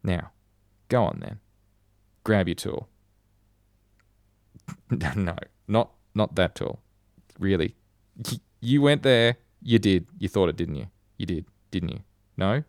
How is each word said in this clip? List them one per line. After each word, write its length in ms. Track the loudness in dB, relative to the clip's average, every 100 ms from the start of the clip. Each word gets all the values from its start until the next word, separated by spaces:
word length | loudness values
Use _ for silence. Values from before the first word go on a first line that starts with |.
| -2
Now, 240 | -4 -6 _ _ _ _ _ _
go 140 | 0
on 160 | 0 -4
then. 200 | -12 -14 _ _ _ _ _ _ _ _
Grab 260 | 0 2 2
your 60 |
tool. 340 | -4 -6 -8 -10 _ _ _ _ _ _ _ _ _ _ _ _ _ _ _ _ -20 -20 -20 _
<laughs> 0 | -4 -4 -2
No, 180 | -4 -4 -12 _ -2
not, 240 | 0 0 _ _
not 220 | -2 0 2
that 180 | 0
tool. 260 | 0 -8 -8 _ _ _ _ _ -6
Really. 340 | 0 0 0 -6 _ _ _ -14
Y-, 220 | -10 -10 _ _
you 200 | 0 4
went 200 | 4 4
there. 340 | 4 4 4 0 _ _
You 160 | 2 4
did. 260 | 6 2 0 -8
You 100 | -4
thought 200 | 0 0
it, 80 | 0
didn't 200 | -6 -6
you? 100 | -10 _ _ _
You 80 | -6
did, 180 | -6 -8 _ _
didn't 160 | -6 -4
you? 100 | -8 -16 _ _ -4
No? 260 | 0 0